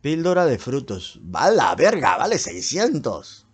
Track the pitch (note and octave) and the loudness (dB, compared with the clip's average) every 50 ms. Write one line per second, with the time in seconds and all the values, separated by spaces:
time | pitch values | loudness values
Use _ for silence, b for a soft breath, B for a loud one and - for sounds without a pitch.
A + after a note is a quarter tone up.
0 | _ C#3+ D#3 D#3+ E3 F3 F3+ F3+ F3+ E3 B2+ G2+ - - B2 C#3 C3+ - G#2 F#2 | _ -4 -4 -2 0 0 2 2 2 2 0 -2 -4 -4 -6 -6 -6 -6 -10 -10
1 | F2+ - - - - E2+ F2+ - C3 F#3 A3 G3+ - - E3+ E3+ - G3+ A3+ F#3+ | -10 -16 -18 -18 -16 -10 -4 0 2 4 4 4 2 2 2 4 4 4 4 4
2 | C3 - - F3+ - G#3 A3+ E3+ - - - F3+ F2+ - - F3 G#3+ B3 D4+ D3+ | 2 2 2 2 0 0 0 -2 -4 -6 -10 -8 -8 -6 -4 -2 0 0 0 -2
3 | B2 B2 G2 D2+ C2+ - - - _ _ | -4 -6 -8 -8 -12 -16 -20 -20 _ _